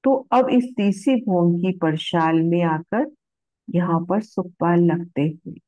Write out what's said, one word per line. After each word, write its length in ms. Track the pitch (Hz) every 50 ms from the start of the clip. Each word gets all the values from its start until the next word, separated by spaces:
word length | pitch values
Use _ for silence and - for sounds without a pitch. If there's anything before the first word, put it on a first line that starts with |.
| -
तो 240 | 269 269 269 - _
अब 180 | 233 254 262 262
इस 140 | - 247 247 247 -
तीसरी 380 | - 202 202 190 196 - 277 262
भोम 440 | 233 - 208 185 175 175 175 175 170
की 180 | 175 185 185
परशाल 640 | 180 170 160 156 160 - - - 170 160 160 165 165
में 220 | 165 170 170 175 175
आकर 480 | 165 160 160 165 _ - 226 302 302 - _ _ _ _ _ _ _ _ _ _ - -
यहाँ 300 | 170 175 165 165 165 170
पर 160 | 180 185 214
सुखपाल 580 | 214 - - - 180 180 - _ 165 170 175 175
लगते 420 | 175 170 156 175 170 - _ 135
हुए 340 | 147 160 156 - _ 170 - - _